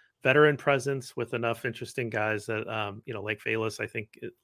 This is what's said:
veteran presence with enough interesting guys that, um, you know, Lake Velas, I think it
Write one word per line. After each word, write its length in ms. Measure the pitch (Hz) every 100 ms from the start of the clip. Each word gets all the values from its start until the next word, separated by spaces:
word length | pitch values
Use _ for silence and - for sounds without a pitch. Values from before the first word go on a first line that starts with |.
| _ _
veteran 340 | 131 143 151 143
presence 600 | 147 135 135 135 127 -
with 160 | 117
enough 320 | 120 117 117
interesting 460 | 123 - 120 - 117
guys 340 | 110 107 107 113
that, 220 | 110 -
um, 340 | 110 101 107 -
you 80 |
know, 80 | 107
Lake 200 | 104 107
Velas, 380 | 117 110 110 -
I 60 | 113
think 320 | 117 107 -
it 120 | 117 _